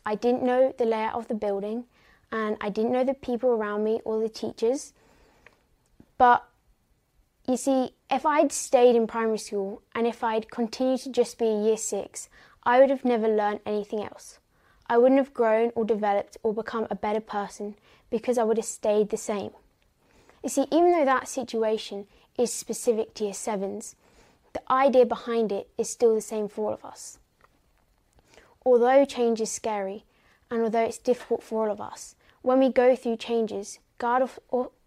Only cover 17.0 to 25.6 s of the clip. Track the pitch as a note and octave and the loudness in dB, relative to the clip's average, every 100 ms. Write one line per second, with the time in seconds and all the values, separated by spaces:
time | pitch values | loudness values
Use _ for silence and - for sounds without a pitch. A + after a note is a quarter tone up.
17 | G#3+ G#3+ A3 G#3 G3 - G#3 G#3 _ _ | -4 -4 -4 -8 -8 -10 -12 -12 _ _
18 | _ A#3 A3+ B3 A3 A3+ G#3+ - A3 G#3 | _ -6 -2 0 0 0 -4 -6 0 2
19 | G#3 A3 - G#3 G3+ - _ _ _ _ | 0 -4 -6 -6 -8 -14 _ _ _ _
20 | _ _ _ _ C#4 C#4 C4+ D#4 F4 F4 | _ _ _ _ -6 -2 2 4 4 4
21 | C4+ B3+ - - A#3 A3+ A3 G#3+ - G3+ | 2 0 -2 -8 -6 -4 -2 -2 -6 -12
22 | G3+ _ _ - A#3 - - A3 - A3 | -12 _ _ -4 -2 -4 -8 -4 -2 0
23 | A3 - G#3+ F#3 - G#3 G3 G3+ - - | -2 -6 -6 -6 -6 -6 -6 -8 -14 -20
24 | _ _ _ _ _ - - C4 C#4 B3+ | _ _ _ _ _ -14 -2 2 6 6
25 | A#3+ A3+ - A#3 A3 G3 | 4 2 -4 -2 -2 -4